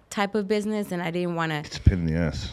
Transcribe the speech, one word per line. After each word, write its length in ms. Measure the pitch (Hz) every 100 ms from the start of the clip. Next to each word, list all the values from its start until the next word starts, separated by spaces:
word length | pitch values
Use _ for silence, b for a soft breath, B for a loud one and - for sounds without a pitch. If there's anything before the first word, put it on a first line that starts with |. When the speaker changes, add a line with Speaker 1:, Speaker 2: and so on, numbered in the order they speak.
| -
Speaker 1:
type 240 | - 202 214
of 120 | 196
business, 440 | 214 208 214 208
and 100 | 180
I 100 | 175
didn't 240 | 175 180 170
wanna" 260 | 160 151 151
Speaker 2:
It's 120 | -
a 40 |
pain 180 | - 95
in 60 | 82
the 100 | 80
ass. 360 | 82 - -